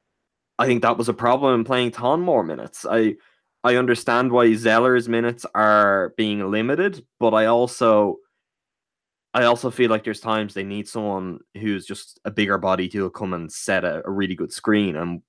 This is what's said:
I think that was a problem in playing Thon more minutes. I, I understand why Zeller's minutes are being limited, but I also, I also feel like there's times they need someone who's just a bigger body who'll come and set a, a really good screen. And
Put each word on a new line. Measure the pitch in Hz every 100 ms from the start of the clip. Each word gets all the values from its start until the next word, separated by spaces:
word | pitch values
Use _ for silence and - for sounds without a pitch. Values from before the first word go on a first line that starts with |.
| _ _ _ _ _ -
I | 127
think | 120
that | 120 117
was | 117
a |
problem | 110 120 131 139
in | 120
playing | 113 127 120
Thon | - 123 160
more | 180 135
minutes. | 82 67 58 - -
I, | 113 110 - _ _ _ _
I | 123 123
understand | 123 120 131 120 127
why | 123 117
Zeller's | 110 113 113 127 123 117
minutes | 117 117 120 -
are | - 107 104 101 98 90 -
being | 107 104 98
limited, | 107 117 147 202 - - -
but | 117
I | 110 110
also, | 117 120 - 117 107 101 - _ _ _ _ _ _ _ _ _ _ _
I | 120
also | 120 120 131
feel | 123 120
like | 107
there's | 113 104
times | 113 110 104
they | 98
need | 98 104 101
someone | 113 104 95 95 82 _
who's | - 107 98 -
just | 98 - - 104
a |
bigger | 107 101 98
body | 95 92 92
who'll | 104 92
come | - 98
and | 87 82
set | - - 95
a, | 87 78 -
a |
really | 98 95
good | 90 90
screen. | - - 104 98 76
And | 87 87